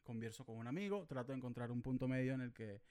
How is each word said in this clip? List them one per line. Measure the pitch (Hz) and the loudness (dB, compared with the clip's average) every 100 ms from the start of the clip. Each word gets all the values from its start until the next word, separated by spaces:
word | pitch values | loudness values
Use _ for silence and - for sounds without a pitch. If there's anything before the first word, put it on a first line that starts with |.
Converso | - 113 113 110 | -6 -4 -4 -6
con | 123 113 | -8 -6
un | 120 | -2
amigo, | 160 202 202 165 | 0 0 0 0
trato | 135 123 | -4 -2
de | 131 | -2
encontrar | 127 120 120 | -2 -2 0
un | 120 | 0
punto | 131 127 127 | 2 2 4
medio | 131 127 | 4 4
en | 131 | 2
el | 123 | -2
que | 113 110 101 - | -4 -8 -8 -14